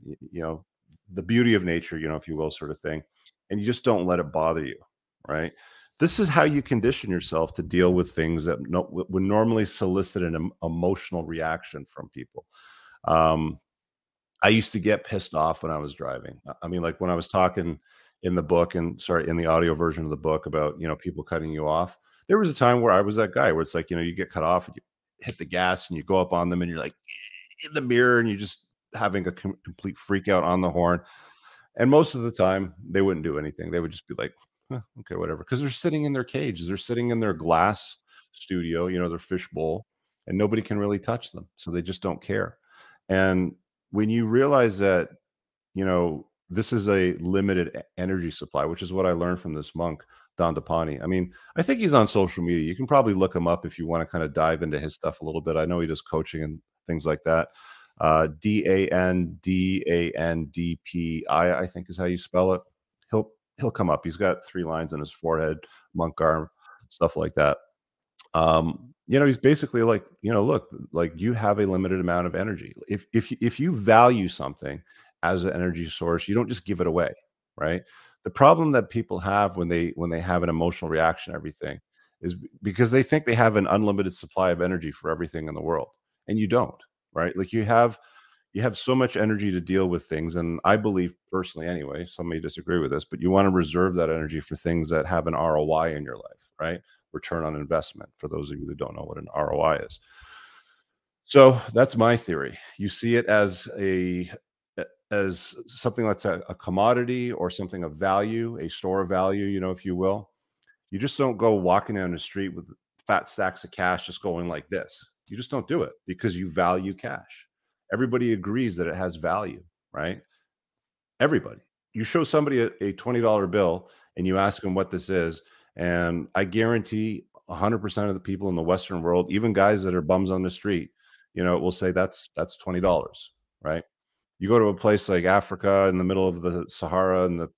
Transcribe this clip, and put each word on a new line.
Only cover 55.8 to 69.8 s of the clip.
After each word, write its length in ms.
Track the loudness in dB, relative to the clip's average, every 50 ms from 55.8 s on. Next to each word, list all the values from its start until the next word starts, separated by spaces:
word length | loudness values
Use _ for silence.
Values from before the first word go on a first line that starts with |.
he 60 | -2 -2
does 140 | -4 -6
coaching 420 | -6 -4 -4 -4 -4 -4 -6 -8 -8
and 180 | -8 -10 -12 -16 _ _ _ _ -6
things 180 | -6 -4 -2
like 180 | -2 -2 -2 0
that. 240 | 2 2 2 2 0 _ -20 -20 -20 -20 -20 -20 _ _ 0
Uh, 260 | 2 4 4 4 4 2 -2 -4
D 260 | -2 0 0 0 2 2
A 220 | 2 2 2 2
N 500 | 2 2 2 2 2 0 0 -2 -6 -6
D 400 | -4 -2 0 0 2 0 0 -2 -2 0
A 240 | 0 0 0 -2
N 360 | -2 -2 -2 -2 -2 -2 -4 -6
D 260 | -6 -6 -6 -4 -6 -8 _
P 420 | -8 -6 -6 -4 -4 -4 -6 -4 0
I, 320 | 0 2 2 2 2 0
I 40 | -4
think 240 | -6 -8 -12 -14 -12
is 80 | -8 -4
how 60 | -4
you 140 | -2 -4 -4
spell 340 | -6 -4 0 2 2 2
it. 100 | 2 -2 -4 _ _ _ _ _ _ _ _ _
He'll, 220 | -2 -2 -2 -2 _ _ _ _ _
he'll 160 | -8 -6 -4
come 180 | -2 0 0 0
up. 120 | 0 0 -2
He's 140 | -4 -4 -2
got 280 | 0 0 0 -2 -6
three 200 | -10 -8 -6 -6
lines 260 | -4 -4 -4 -4 -6
in 80 | -6 -8
his 140 | -8 -10 -10
forehead, 460 | -8 -4 -2 -2 0 0 -2 -4 -6 -10 -18 _ -20 _ _ -6
monk 260 | -4 -4 -4 -2 0
arm, 300 | 2 2 2 2 -2 -6 _ _ _ -20 -20 -20 _ -18
stuff 260 | -4 0 0 0 0
like 200 | 0 -4 -2 2
that. 220 | 2 4 4 2 0 -4 _ _ _ _ _ _ _ _ _ _ -20 -10 _ 0
Um, 600 | 2 4 6 6 4 4 0 -2 -8 -12 -20 -20 _ _ 0
you 100 | 2 4
know, 80 | 6
he's 120 | 4 4 4
basically 440 | 4 4 4 4 2 -2 0 2